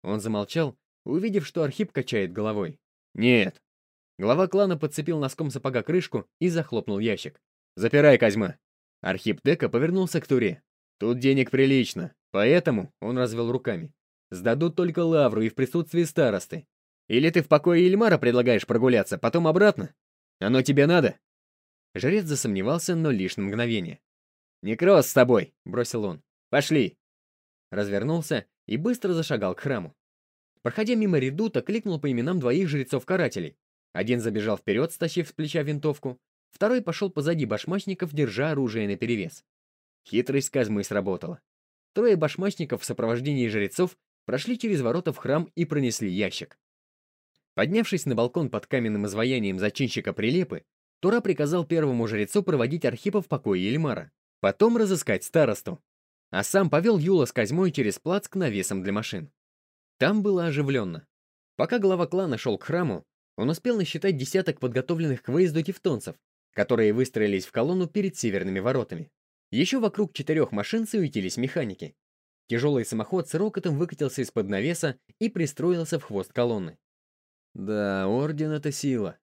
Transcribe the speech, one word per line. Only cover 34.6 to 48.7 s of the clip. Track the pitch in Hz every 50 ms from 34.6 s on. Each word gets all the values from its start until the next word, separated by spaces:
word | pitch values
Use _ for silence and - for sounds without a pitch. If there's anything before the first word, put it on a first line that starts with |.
| _ - 101 113 143 165
стащив | - - 175 160 - 175 160 -
с |
плеча | - - 156 147 - 165
винтовку, | 147 147 151 143 147 156 143 - - 135 123 _ _ _ _ _ _ _
второй | _ - 196 220 254 254
пошел | - 175 160 - 208 190
позади | - 156 139 156 170 160 139
башмачников, | 107 107 104 - - 180 202 - 196 190 - - 160 147
держа | 147 143 117 95 110 143 160
оружие | 151 139 135 117 107 113 107
наперевес. | 101 101 - 127 117 120 107 90 82 - - _ _ _ _ _ _ _ _ _ _ _ _ _
Хитрость | - - 113 123 - - 139 127 -
Козьмы | - 135 120 104 107 101 98
сработала. | - 104 101 95 98 92 85 - 85 87 - _ _ _ _ _ _ _ _ _ _
Трое | _ 202 233 240 202
башмачников | 165 156 147 - - 190 202 196 - 165 139 123 110
в | -
сопровождении | - 113 - 113 113 117 120 131 147 147 135 120 113
жрецов | 104 110 101 98 - - 180 175 - _ _ _ _ _ _
прошли | - 117 135 - 226 247 226
через | - 220 202 147
ворота | 123 113 123 175 185 165
в | 139
храм | - - - 139 156 165 - _
и | 165 175
пронесли | 147 156 147 135 120 110 - 113 98
ящик. | 90 98 104 90 - - 82 - - _ _ _ _ _ _ _ _ _ _ _ _ _ _ _ _ _ _ _ _
Поднявшись | - 107 143 190 226 226 - 196 165 -
на | 143 120
балкон | 107 117 123 - 175 156 123
под | - 104 -
каменным | _